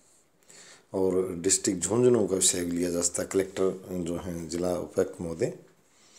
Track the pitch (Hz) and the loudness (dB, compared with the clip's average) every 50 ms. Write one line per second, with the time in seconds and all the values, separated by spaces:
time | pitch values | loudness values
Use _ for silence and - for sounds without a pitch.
0 | _ _ _ _ _ _ _ _ _ _ - - - - - - _ _ - 95 | _ _ _ _ _ _ _ _ _ _ -20 -20 -20 -20 -20 -20 _ _ -2 0
1 | 95 95 90 92 92 92 92 82 82 95 - - - - 98 90 - 95 104 120 | 2 2 2 2 0 0 -2 -2 2 2 2 2 2 0 -2 0 -2 0 2 4
2 | 123 123 123 113 101 87 95 92 90 - - 90 85 85 85 85 87 87 85 87 | 6 6 6 6 4 2 2 2 2 2 2 0 -2 -2 -2 -2 -2 0 0 0
3 | 87 - - - 92 - - 95 95 - - - 95 95 92 95 - 101 92 90 | -2 -2 -2 -4 -6 0 0 0 0 0 0 0 0 0 0 -2 -8 -8 -6 -4
4 | 87 82 87 85 87 92 85 85 85 78 78 85 87 90 87 87 85 80 - - | -4 -4 -4 -4 -4 -6 -8 -6 -8 -6 -4 -2 -2 0 -2 -2 -4 -4 0 0
5 | 92 - - - 87 82 82 80 120 160 185 - - - _ _ _ _ _ _ | 0 0 -2 -8 -8 -6 -4 -2 -2 -4 -4 -8 -16 -20 _ _ _ _ _ _
6 | _ _ - | _ _ -20